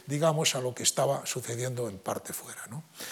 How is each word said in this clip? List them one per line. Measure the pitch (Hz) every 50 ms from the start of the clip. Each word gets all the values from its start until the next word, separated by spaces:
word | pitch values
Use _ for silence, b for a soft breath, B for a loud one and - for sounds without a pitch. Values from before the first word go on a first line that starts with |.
| B
digamos, | - 143 147 160 165 151 151 160 - -
a | 135
lo | 127 127 120
que | -
estaba | - - - - 135 135 139 131 -
sucediendo | - - 135 117 - 117 120 123 127 127 123 123
en | 110 98 95
parte | - - 107 - - - -
fuera, | - - - - - - -
¿no? | 113 151 - - B B B B